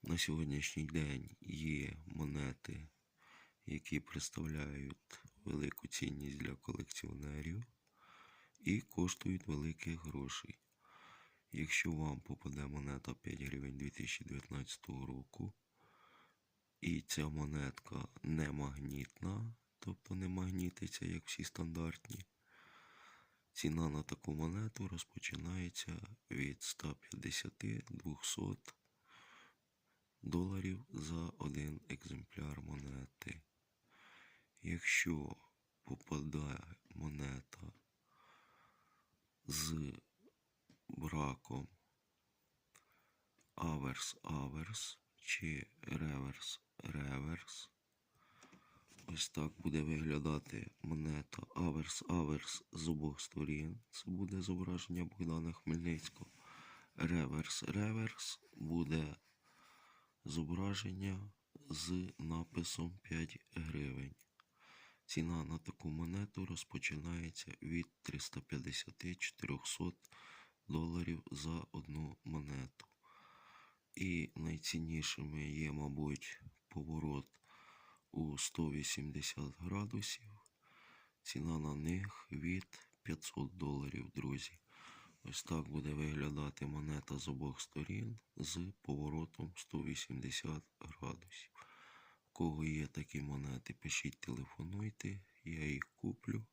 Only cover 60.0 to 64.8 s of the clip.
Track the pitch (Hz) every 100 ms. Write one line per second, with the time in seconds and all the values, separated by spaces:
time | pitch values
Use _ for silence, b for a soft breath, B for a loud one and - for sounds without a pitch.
60 | B B - 76 76 87 98 101 101 92
61 | 98 95 101 - _ - - 78 82 90
62 | 90 - 80 80 82 - 85 - 85 92
63 | - 82 82 - - - 80 76 71 65
64 | 69 - - _ - B B B